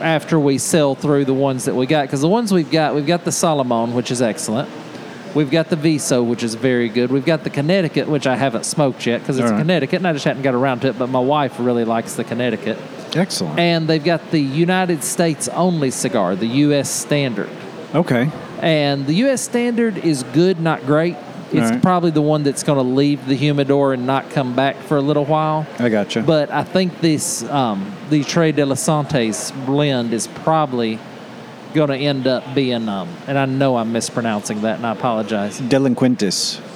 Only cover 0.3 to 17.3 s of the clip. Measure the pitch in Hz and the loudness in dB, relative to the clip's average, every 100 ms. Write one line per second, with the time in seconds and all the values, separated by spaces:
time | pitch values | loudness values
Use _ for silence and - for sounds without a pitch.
0.3 | 165 143 131 - 170 143 131 147 143 131 | 2 4 2 2 4 4 2 2 2 2
1.3 | 135 139 131 135 110 127 151 135 135 156 | 2 2 0 -2 0 2 2 0 0 2
2.3 | 220 226 185 143 160 147 139 143 175 170 | 2 2 2 2 2 2 0 0 0 0
3.3 | - 170 147 123 117 117 123 117 123 120 | 0 2 2 2 2 0 0 -2 0 0
4.3 | 98 - 113 - - - - - - - | -2 -4 -4 -4 -10 -14 -16 -16 -16 -4
5.3 | 147 143 160 160 165 156 147 - 127 117 | 0 2 2 0 0 2 0 2 2 2
6.3 | 117 117 110 131 123 117 117 123 135 135 | 0 -4 0 0 2 2 0 2 0 2
7.3 | 156 - 147 147 196 160 147 - 147 131 | 0 -2 -2 2 2 2 0 0 0 0
8.3 | 120 135 113 - - 139 - 117 117 - | 2 0 -2 -4 0 0 0 -2 -2 -2
9.3 | 131 117 104 160 180 131 180 180 147 151 | 0 2 2 2 2 2 0 0 0 0
10.3 | 123 135 123 135 123 131 120 123 131 127 | 0 0 2 2 2 -2 0 0 0 2
11.3 | 147 131 - 123 120 113 113 113 - 113 | 2 0 0 0 0 2 0 -2 -6 -6
12.3 | 117 123 107 107 - - - - 156 190 | -2 -2 -2 -4 -6 -8 -14 -4 -2 -2
13.3 | - 170 156 170 165 160 160 160 160 - | -2 -4 0 2 2 2 2 2 0 0
14.3 | 165 139 143 170 185 180 160 - - 170 | 0 0 2 2 2 0 -2 -2 0 0
15.3 | 143 - 160 180 165 131 - 131 110 90 | 0 -4 0 0 2 0 -2 -2 0 0
16.3 | 95 113 131 147 143 135 - - 147 135 | 0 0 2 4 2 0 -4 -2 0 0